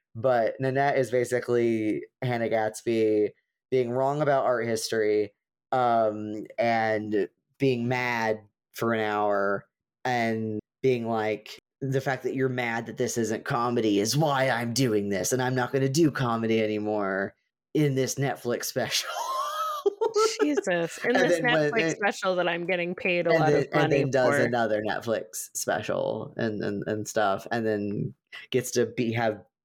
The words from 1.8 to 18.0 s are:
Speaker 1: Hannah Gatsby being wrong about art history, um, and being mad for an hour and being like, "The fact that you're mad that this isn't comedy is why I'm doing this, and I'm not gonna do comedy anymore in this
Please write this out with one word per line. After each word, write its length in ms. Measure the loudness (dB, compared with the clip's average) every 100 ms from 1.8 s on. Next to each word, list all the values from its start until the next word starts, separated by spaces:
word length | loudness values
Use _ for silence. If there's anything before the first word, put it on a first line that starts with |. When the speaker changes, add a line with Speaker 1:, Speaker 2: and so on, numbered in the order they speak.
| 0 -2 -6 _
Speaker 1:
Hannah 260 | -2 0 0
Gatsby 840 | 0 0 -2 -2 2 4 4 2 -2 _ _ _
being 200 | 0 0
wrong 300 | 0 0 0
about 240 | 2 2
art 220 | 2 0 0
history, 680 | -2 -2 0 2 2 0 _ _ _ _
um, 720 | 0 2 4 2 0 -6 -8 -8 -2
and 680 | 0 2 2 0 0 0 0 _ _ -2
being 280 | 0 2 0
mad 520 | 0 0 0 0 -2 -8 _ _
for 200 | -4 -2
an 60 | 0
hour 640 | 0 2 2 2 0 -2 -6 _ _ _
and 540 | -2 0 0 0 -2 -6 -8 _
being 240 | 2 2 0
like, 500 | 0 0 -2 -6 -20 -20 -8
"The 200 | -4 -2
fact 240 | -2 -4
that 100 | -4
you're 140 | -2 -2
mad 380 | 0 -2 -4 -4
that 100 | -4
this 200 | -2 0
isn't 280 | -2 -2
comedy 560 | -2 -2 0 2 2 2
is 160 | 2 2
why 340 | 2 2 2
I'm 240 | 0 -2
doing 340 | 0 2 2 0
this, 220 | -2 0
and 80 | 0
I'm 140 | 0
not 180 | 0 0
gonna 160 | 0 0
do 220 | 4 2
comedy 500 | 2 0 0 2 2
anymore 720 | 2 0 -2 -2 0 0 -2 -6 _ _ _
in 220 | 0 2
this 220 | 2